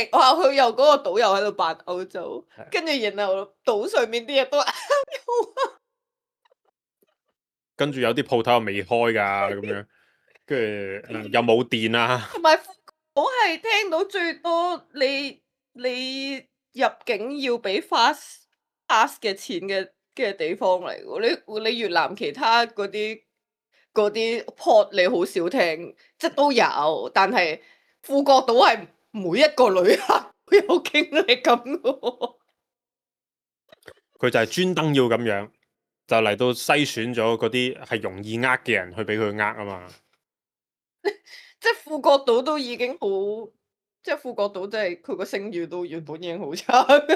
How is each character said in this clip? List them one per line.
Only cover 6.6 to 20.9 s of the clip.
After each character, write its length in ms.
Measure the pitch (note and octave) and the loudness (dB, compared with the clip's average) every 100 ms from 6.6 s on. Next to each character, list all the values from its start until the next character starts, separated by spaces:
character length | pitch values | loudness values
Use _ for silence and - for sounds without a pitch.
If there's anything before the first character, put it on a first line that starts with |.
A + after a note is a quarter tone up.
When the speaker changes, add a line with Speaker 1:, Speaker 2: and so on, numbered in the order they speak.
| _ _ _ _ _ _ _ _ _ _ _ - | _ _ _ _ _ _ _ _ _ _ _ -4
Speaker 2:
跟 160 | C#3+ | -4
住 80 | C3+ | 0
有 140 | A#2 | 0
啲 80 | A#2+ | 0
鋪 200 | - A#2+ | 0 0
頭 80 | A#2 | 2
又 60 | A#2+ | 2
未 240 | G#2+ G2+ | 2 -6
開 280 | F2+ A#2 A#2 | -4 -2 0
㗎， 420 | A2 G2+ G2 G2 G2+ | 0 0 -2 -2 -4
咁 40 | |
樣， 240 | G#2 G2+ G2+ _ _ _ _ _ _ | -6 -8 -10 _ _ _ _ _ _
跟 560 | C3+ A2 G#2 G2 G2+ | -4 -2 -4 -8 -10
住， 60 | - | -10
嗯， 220 | A2+ G#2+ | -12 -2
又 100 | A#2+ | 0
冇 220 | A#2+ A#2 A#2+ | 4 2 2
電 300 | A#2+ A2 A#2+ | -2 0 2
啊。 320 | A#2 B2 G#2+ | 2 0 -2
Speaker 1:
同 100 | - | 0
埋 180 | E4+ D#4+ - - _ _ _ C#4 | 4 4 0 -20 _ _ _ -2
我 100 | F4 B4+ | 0 0
係 160 | G4+ D#4+ | 0 0
聽 300 | A4+ G#4 G4+ | -2 0 0
到 140 | D#4+ | -2
最 320 | G4 F#4+ E4+ - | -2 -2 -4 -4
多 520 | E4+ E4+ F4 E4+ - | -2 0 0 -4 -10
你， 480 | D4 C4+ C#4 C#4 - _ _ _ | -2 -2 -2 -6 -12 _ _ _
你 640 | A#3+ B3+ B3+ C4 C4+ C4+ C4+ - _ _ | -8 -6 -6 -8 -8 -8 -10 -14 _ _
入 140 | B3 B3 - | -2 -2 -2
境 360 | - G#3 A3+ C#4+ | -6 -6 -6 -6
要 120 | C4 | -4
俾 280 | A#3 G3+ G#3 | -4 -2 -4
fast 600 | - D#4 A#3+ D4+ - - _ _ _ _ - | -2 2 2 0 -10 -20 _ _ _ _ -2
pass 320 | A3 C#4 - | 2 2 -2
嘅 140 | A3 | -8
錢 280 | F#3+ - F3+ | -8 -8 -8
嘅， 280 | F#3+ G3 F#3 _ _ | -4 -6 -6 _ _
嘅 220 | - A3+ G3 | -6 -6 -4
地 180 | D#3+ | -6
方 260 | G#3 F#3+ F3+ | -2 0 0
嚟 220 | E3 | -2